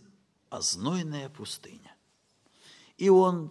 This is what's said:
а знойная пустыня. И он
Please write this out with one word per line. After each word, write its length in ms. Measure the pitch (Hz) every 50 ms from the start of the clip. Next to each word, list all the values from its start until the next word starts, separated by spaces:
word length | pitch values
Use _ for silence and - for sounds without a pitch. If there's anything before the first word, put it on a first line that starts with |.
| - _ _ _ _ _ _ _ _ _
а 100 | - 104
знойная 680 | 90 - - 90 101 143 180 185 170 156 147 143 135 135
пустыня. 680 | - - 104 - - - - - - - - - - _ _ _ _ _ _ _ _ _ _ _ _ _ _ - - - - _ _
И 120 | - 180 196
он 420 | 185 185 185 185 175 170 156 151